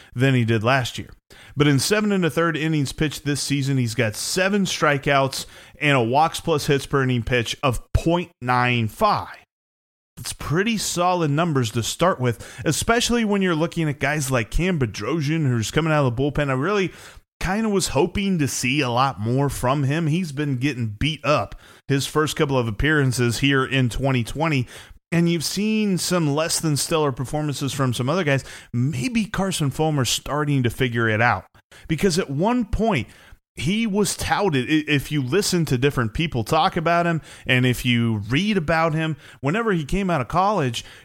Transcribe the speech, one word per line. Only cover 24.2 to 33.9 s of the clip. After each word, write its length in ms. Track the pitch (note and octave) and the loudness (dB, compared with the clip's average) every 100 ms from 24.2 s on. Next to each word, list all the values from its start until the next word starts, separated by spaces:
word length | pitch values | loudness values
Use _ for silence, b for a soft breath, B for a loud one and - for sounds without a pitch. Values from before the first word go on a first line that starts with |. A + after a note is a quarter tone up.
twenty, 420 | A2 C3+ D#3+ C3+ A#2 B B B - | -2 -2 0 0 -4 B B B -4
and 160 | E3+ E3+ | 0 2
you've 160 | E3+ | 0
seen 540 | - F#3+ G#3+ G#3+ G#3 F3 | -2 -2 0 0 0 0
some 360 | - F3+ D3+ | 0 0 0
less 260 | C#3+ E3+ - | 0 0 -2
than 180 | D#3+ C#3 | 0 -2
stellar 340 | - D#3+ D3 | 0 0 0
performances 640 | B2+ B2+ D3+ D3+ C3+ C#3 | -2 -6 -4 -4 -4 -6
from 180 | A2 C3 | -2 -2
some 160 | A#2+ B2 | 0 0
other 160 | F3+ | 0
guys. 180 | D3 C3+ - B B | 0 0 -2 B B
Maybe 540 | A#2+ C3 B2+ B3+ A3+ G3+ | -2 -2 -2 -2 -2 -2
Carson 440 | - F#3+ - C#3+ | -2 -2 -2 -2
Fulmer's 380 | C#3+ D#3 D3 A#2 | 0 0 0 0
starting 540 | - - C#3+ D3 C#3 | -2 -4 -4 0 2
to 80 | A#2+ | 0
figure 400 | - B2+ A#2 A2+ | 0 -2 0 0
it 100 | G#2+ | 2
out, 240 | A#2+ F#2+ - _ _ B B | 2 0 -4 _ _ B B
because 300 | D#3+ G3 D#3+ | 0 0 0
at 120 | - | -2
one 340 | C#3 G#3 B3 | 0 0 0
point, 420 | G#3+ - A3+ D3+ G#2 B B B _ - | -2 0 0 0 -4 B B B _ -6
he 280 | C3 G#3+ | -2 0
was 320 | A3+ | 0